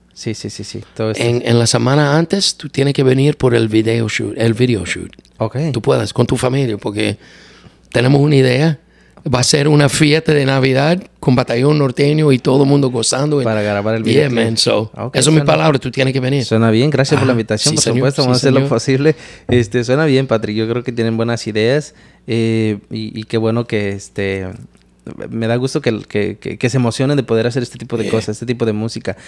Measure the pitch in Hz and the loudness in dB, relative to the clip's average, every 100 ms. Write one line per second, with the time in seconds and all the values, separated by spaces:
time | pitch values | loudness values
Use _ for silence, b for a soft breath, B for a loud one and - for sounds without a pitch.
0 | _ - - 107 107 - 104 101 110 - | _ -12 -10 -8 -10 -12 -12 -14 -12 -6
1 | 110 107 120 120 117 117 117 120 120 139 | -4 -2 0 0 2 2 2 2 2 2
2 | 147 147 170 196 - - 151 - 139 139 | 4 2 0 -2 -4 -6 -8 -2 0 2
3 | 131 127 143 147 131 120 110 110 110 117 | 2 2 2 2 2 2 2 2 0 0
4 | 110 - 104 107 117 110 123 110 90 - | -2 -4 -6 -2 0 2 0 0 -4 -8
5 | 87 - - - 113 127 160 123 120 131 | -12 -16 -16 -8 -6 -4 -4 -2 0 0
6 | 107 - 123 127 127 135 131 104 117 104 | 0 -2 0 0 0 0 -2 -4 -6 -4
7 | 104 104 B B B B B B B 127 | -2 -4 B B B B B B B 0
8 | 123 139 147 143 131 123 160 147 _ b | 2 4 4 4 4 2 0 -2 _ b
9 | b b 160 123 123 151 143 147 143 - | b b -2 0 0 0 2 4 4 2
10 | 151 156 160 151 135 135 131 131 147 180 | 2 2 2 0 2 2 2 2 2 0
11 | - - - 123 127 120 139 151 139 123 | -4 -6 0 2 2 0 2 2 0 0
12 | 143 151 151 127 - 135 139 143 135 123 | 2 2 4 2 4 2 4 4 2 0
13 | 113 123 147 147 120 107 104 101 104 113 | -2 -2 0 0 0 0 0 -2 -2 -2
14 | 110 131 147 117 113 113 117 107 110 - | 2 2 2 0 0 0 0 0 -2 -8
15 | 123 139 143 156 143 156 160 135 127 117 | -6 0 2 4 4 2 2 -2 -4 -2
16 | 131 131 127 139 117 113 113 110 143 139 | -2 0 0 -2 0 2 4 4 2 2
17 | 135 147 127 120 110 107 147 156 - 120 | 2 2 2 0 -2 -2 -2 0 0 0
18 | 131 139 131 123 143 135 139 117 - 135 | 0 0 0 2 2 2 2 0 0 2
19 | 147 147 B B B 123 107 123 120 135 | 2 0 B B B 0 2 -2 0 0
20 | 160 131 131 110 104 107 110 120 120 120 | 2 2 2 -2 -2 -2 -2 -2 -4 -2
21 | 113 113 113 117 - 107 113 143 147 - | -2 0 -2 -4 -4 0 0 0 -2 -14
22 | b b - 113 113 113 110 104 - 113 | b b -6 -2 0 0 0 -2 -6 -10
23 | 110 - 107 113 110 117 117 107 101 98 | -10 -10 -4 -2 0 0 -2 -2 -2 -6
24 | - - 98 95 92 92 - _ _ _ | -10 -6 -4 -4 -6 -12 -18 _ _ _
25 | - - - 113 113 120 131 156 131 107 | -16 -14 -10 -6 -2 -2 -2 -2 -2 -4
26 | 98 107 101 104 - - 123 131 120 - | -4 -4 -4 -6 -10 -4 -2 0 0 0
27 | 135 143 120 113 113 127 120 - 120 117 | 0 0 0 0 0 -2 -6 -10 -8 -6
28 | 104 110 107 107 117 117 113 107 113 - | -2 -2 -4 -6 -6 -4 -2 -2 -4 -8
29 | - 92 | -8 -10